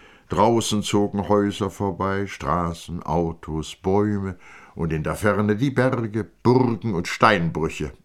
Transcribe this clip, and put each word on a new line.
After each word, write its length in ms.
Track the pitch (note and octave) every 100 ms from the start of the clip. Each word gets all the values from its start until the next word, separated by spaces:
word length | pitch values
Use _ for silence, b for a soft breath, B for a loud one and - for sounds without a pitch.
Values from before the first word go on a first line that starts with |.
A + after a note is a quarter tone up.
| B B B
Draußen 520 | E2 A2+ A2+ G#2 G#2+
zogen 460 | - G#2 G2+ G2+ F#2+
Häuser 420 | G#2 G2+ G2 G2
vorbei, 560 | - G2+ E2+ G2 G2 G2
Straßen, 760 | - C#2 F2 E2+ E2 - E2+
Autos, 760 | - E2+ E2 D#2+ - D#2 D2+ -
Bäume 600 | F#2+ G2+ G#2 G2+ F#2+ F#2 B B B
und 180 | B E2
in 100 | D#2
der 140 | D#2 D#2
Ferne 400 | G#2 G2+ G#2 G#2
die 140 | C#3
Berge, 540 | B2 B2+ A#2+ A2 A2 - _
Burgen 520 | A#2 B2+ A#2 G#2+ A#2
und 140 | F2 F2
Steinbrüche. 840 | - A2+ F#2+ E2 - D#2 - C#2+ -